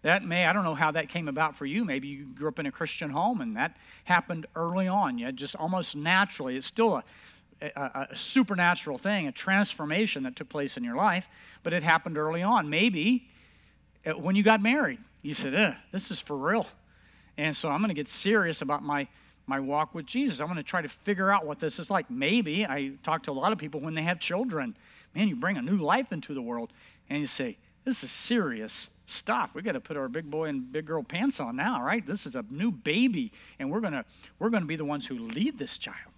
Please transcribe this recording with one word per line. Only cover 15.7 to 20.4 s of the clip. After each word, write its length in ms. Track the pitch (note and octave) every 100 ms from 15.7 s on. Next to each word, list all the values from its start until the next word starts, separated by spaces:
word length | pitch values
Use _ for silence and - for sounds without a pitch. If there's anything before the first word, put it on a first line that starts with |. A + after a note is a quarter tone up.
| - -
this 180 | G3 -
is 120 | F3
for 160 | - D3
real. 280 | C#3+ A3 - - _ _ - - _ -
And 160 | D3+ C#3+
so 140 | D#3+
I'm 120 | D3
gonna 120 | G#3+
get 140 | D3 D3
serious 540 | - G3 G#3+ E3+ D3+
about 200 | C#3 D3
my, 260 | D3 C#3+ C#3 - - _ -
my 120 | C3+
walk 340 | C3+ D3 D3+
with 120 | E3+ C#3+
Jesus. 340 | A#3+ C#4
I'm 80 | C#3